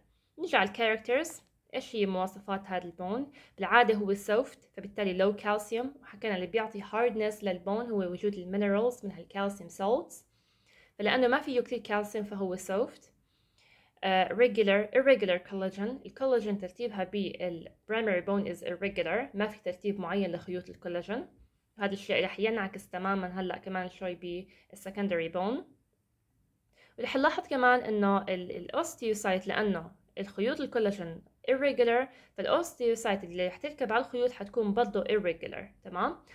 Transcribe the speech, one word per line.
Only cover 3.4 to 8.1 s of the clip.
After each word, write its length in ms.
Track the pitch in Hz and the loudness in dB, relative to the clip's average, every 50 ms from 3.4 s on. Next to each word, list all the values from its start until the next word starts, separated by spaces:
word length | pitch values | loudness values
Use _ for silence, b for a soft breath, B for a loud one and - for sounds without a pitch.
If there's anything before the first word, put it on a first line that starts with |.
| B B B | B B B
بالعادة 380 | - 196 175 208 240 240 208 220 | -4 0 6 8 8 8 8 6
هو 200 | 208 208 196 202 | 2 2 0 0
سوفت، 540 | 202 - - 208 226 277 - - - _ _ | -2 0 2 2 2 2 0 -6 -20 _ _
فبالتالي 400 | - - 190 202 - 220 208 190 | -16 -14 -14 -12 -4 -2 -2 0
لو 240 | 180 185 190 202 208 | 2 4 4 4 2
كالسيوم، 580 | 208 - 208 208 220 214 - 233 226 254 269 - - | 0 0 0 0 0 0 -2 -4 -4 -4 -6 -8 -14
وحكينا 320 | - - - 202 - 220 196 | -20 -20 -14 -6 -4 -2 -2
اللي 120 | 180 180 | -2 -2
بيعطي 360 | 180 220 226 214 220 214 202 196 - | 0 0 0 0 0 -6 -10 -10 -4
هاردنس 540 | 208 220 240 247 208 220 214 214 214 - 202 | 0 2 2 2 2 0 -2 -2 -2 -2 -2
للبون 420 | 196 180 180 180 196 202 226 247 | -2 -2 -2 -2 -2 -2 -2 -2
هو 120 | 240 220 202 | -2 -2 -2
وجود 360 | 185 175 | 0 -2